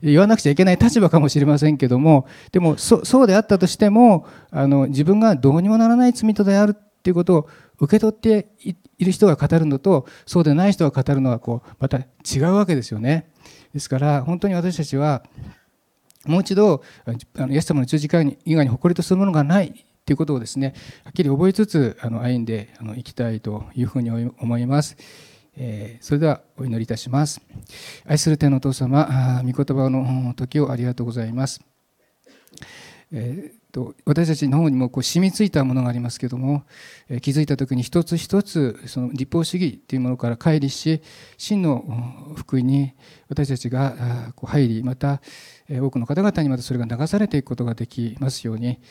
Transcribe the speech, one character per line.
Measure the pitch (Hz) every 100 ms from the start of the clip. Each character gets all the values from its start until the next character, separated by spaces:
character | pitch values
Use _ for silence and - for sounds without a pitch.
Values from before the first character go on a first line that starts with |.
言 | 156 147
わ | 202
な | 226
く |
ち | 147
ゃ |
い | 143
け | 185
な |
い | 180
立 | 233 240
場 | 180
か | 165
も | 143
し | 151
れ | 143
ま | 151
せ | 151
ん | 147
け | 127
ど | 123
も、 | 156 147 - - -
で | 190
も、 | 170 -
そ-、 | - 233 -
そ | 262
う | 247
で | 190
あ |
っ | 214
た | 196
と | 185
し | -
て | 214
も、 | 208 240 180 - - _
あ | 156 139
の、 | 139 135
自 | 135
分 | 151 208
が | 220 160
ど | 135 156
う |
に | 190
も | 220
な | 226
ら | 240
な | 247
い |
罪 | 247 214
人 | 208
で | 196 196
あ | 208
る | 208
っ | _ _
て | -
い |
う | 175
こ |
と | 175 175
を | 147 - _ _
受 | 147 214
け |
取 | 220
っ | 214
て | 226 214 - _
い-、 | - 175 _ _
い | 185
る |
人 | 185 208
が | 147
語 | 147 165
る | 156
の | 139
と、 | 196 165 - - -
そ | 180
う |
で | 156
な | 147 196
い |
人 | 196 156
が | -
語 | 131
る | 139
の | 131
は、 | 120
こ | - 117 -
う、 | -
ま | 135
た | 131
違 | 131 _ - 139
う | 160
わ | 196 190
け | 151
で |
す | 113
よ | 107
ね。 | 117 160 - _ - - _
で | 147
す | -
か | 131
ら、 | 147 147
本 | 131 175
当 | 202
に |
私 | 180 175 175
た | 151
ち | 135
は、 | 151 135 _ - - - _ _ _ _ _ _ -
も | 170
う |
一 | 185 196
度、 | 214 143 - - -
あ | 113 - - 131
の、 |
イ | 139
エ |
ス | 160
様 | 151
の | 127
十 | 156
字 | 147
架 | 170
以 | 147 - - 156
外 | 135
に |
誇 | 117 175
り | 175
と |
す | 175
る | 185
も | 196
の |
が | 160
な | 143 190
い | 175 - _ _ -
っ |
て |
い | 139
う |
こ | -
と |
を | 135
で | 113
す | 131
ね、 | 135 - - -
は | -
っ |
き | -
り | 151
覚 | 139 185
え |
つ | 190 208
つ、 | 160 123 -
あ | 117
の、 | 113
歩 | 123 123
ん |
で、 | 113 110 104 _
あ |
の、 | 113 110
い |
き | 120
た | - 117
い | 110
と | 107 104 - -
い |
う | 117
ふ | 131
う |
に | 117
思 | 113 120 - 117 120
い | 123
ま | 139
す。 | 147 - - - - _ _ -
え | 127 107 107 113
ー、 |
そ | - 147
れ |
で | 160
は | 139 _ -
お | 131
祈 | 113
り |
い | 113
た | 110
し | -
ま | 139 147
す。 | - _ - - - - - -
愛 | 151
す | 160
る | 151
天 | 147
の | 135
お |
父 | 135
様、 | 127 127 139 151 131 127 123
あ |
ー、 | 127
御 | 123
言 | 143 135
葉 | 131
の | 131 131 131 127
時 | 120 127 151
を | 135
あ | 127
り |
が | 123 123
と |
う | 120
ご |
ざ | 113
い | 113
ま | 117 135
す。 | - _ _ _ _ _ _ _ _ _ - - - - - _
え | 143 117 156 -
ー、 | _ _
と、 | - 117 - -
私 | 151 170
た | 151
ち | 143
の | 139
方 | 165
に | 131
も | 127
こ | 131
う |
染 | 127 175
み | 190
つ | 180
い | 214
た | 156
も | 131
の | 131
が | 123
あ |
り | 120
ま | 120
す | -
け | 123
ど | 120
も、 | 131 143 - - - - _
え | 120
ー、 |
気 | -
づ | 139
い | 147
た | 139
時 | 135 127
に |
一 | 123 175
つ | 170 170
一 | - 196
つ | 202 165 135 107 -
そ | -
の | 123
律 | 143 131
法 | 170
主 | 165 180
義 | 180 -
と | _ 135
い |
う |
も | 123
の | 127
か | 123
ら | 117
乖 | 170 156
離 | 139
し、 | - 156 156 - - - _
真 | - 208
の、 | 175 127 -
う | 113 120 - -
ん、 | 151
福 | - 131
音 | 123
に | 139 139 _ - _ _
私 | 143 139
た | 131
ち | 120
が、 | 127 135
あ | - 120 120 117
ー、 |
こ | - -
う |
入 | 147 127
り、 | 113
ま | 127 131
た、 | 143 139 - - - - _
え | 131
ー、 | 135
多 |
く | 127
の | 117
方 | 147
々 | 202 180
に | 147
ま | 127
た |
そ | 123
れ | 123
が | 117
流 | 120 156
さ | 202
れ | 208
て | 147
い |
く | -
こ | 120
と | 120
が | 113
で | 117
き | - 113 107
ま | 135
す | 131 117
よ |
う | 110
に、 | 120 123 _